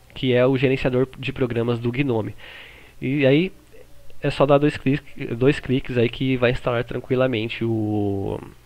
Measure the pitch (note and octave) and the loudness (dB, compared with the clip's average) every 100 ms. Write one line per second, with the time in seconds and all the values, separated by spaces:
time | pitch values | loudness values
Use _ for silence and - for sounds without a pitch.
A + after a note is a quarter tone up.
0 | - - C3 B2 B2+ C3 C3 C3 C#3 B2 | -20 -6 0 4 4 4 2 2 0 0
1 | C3 - C3 C3 B2 A#2 A#2+ A#2 A#2+ B2 | 0 -4 -8 -4 -2 -2 -2 -2 -2 -2
2 | C#3+ A2+ F#2+ - - - - - - - | 0 0 -2 -8 -16 -18 -20 -20 -20 -8
3 | C3 D3 C3 D3 F#3+ - - - - - | -4 2 4 4 2 -6 -20 -20 -20 -18
4 | - - C#3+ - C#3+ C#3+ D3 - C3 C#3+ | -12 -6 -4 2 4 6 4 0 0 -2
5 | - - C#3 A#2 C3 D3 - C3 - B2 | -4 -12 -8 2 2 2 0 -2 0 0
6 | A#2+ - C3 B2+ B2 B2+ B2+ A#2+ B2 B2 | 0 0 -2 2 2 0 -2 -2 -2 -6
7 | - B2+ C3 A2+ G#2+ - A#2 A2+ G#2+ G#2+ | -2 0 0 0 -4 -4 -2 -2 0 0
8 | G2+ G2 G#2 G#2 G2 - | 0 -2 -4 -6 -10 -20